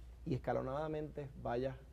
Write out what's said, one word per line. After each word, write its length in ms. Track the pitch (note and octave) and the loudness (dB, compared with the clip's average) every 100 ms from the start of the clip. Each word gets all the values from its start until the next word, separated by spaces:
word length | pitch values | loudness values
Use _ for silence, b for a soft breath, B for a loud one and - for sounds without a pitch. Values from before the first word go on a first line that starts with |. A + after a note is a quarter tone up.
| B B - | B B 0
y 100 | B2 | 2
escalonadamente 960 | - B2 B2+ C#3 D#3 D#3 D3+ D3 C3+ - | 4 2 2 0 0 0 -2 -4 -6 -4
vayas 340 | A#2+ A#2+ C3 B2+ - | 0 2 2 -2 -10